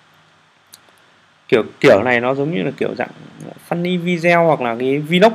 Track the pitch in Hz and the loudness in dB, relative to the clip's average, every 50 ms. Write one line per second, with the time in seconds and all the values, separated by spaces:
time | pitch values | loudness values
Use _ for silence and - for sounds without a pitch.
0 | _ _ _ _ _ _ _ _ _ _ _ _ _ _ - - _ _ _ _ | _ _ _ _ _ _ _ _ _ _ _ _ _ _ -20 -20 _ _ _ _
1 | _ _ _ _ _ _ _ _ _ - 135 113 107 - - - - 139 113 98 | _ _ _ _ _ _ _ _ _ 0 0 0 0 -2 -4 2 4 4 4 4
2 | 110 127 123 117 120 127 135 139 143 156 175 190 180 143 - - - - - 113 | 4 0 0 0 0 -2 -2 -2 -4 -4 -4 -4 -4 -6 -6 -6 -6 -6 -6 -6
3 | 120 - - - - - - - - - - - - - 170 170 175 175 180 175 | -8 -10 -10 -18 -20 -20 -20 -20 -18 -18 -20 -14 -10 -8 -6 -4 -4 -4 -4 -4
4 | 170 180 180 165 156 175 175 170 170 165 147 127 123 120 117 113 127 131 139 147 | -2 -2 -2 0 0 2 2 4 4 2 0 0 -2 -4 -4 -4 -2 -2 -2 -2
5 | 151 147 175 180 196 226 | -2 0 2 4 4 4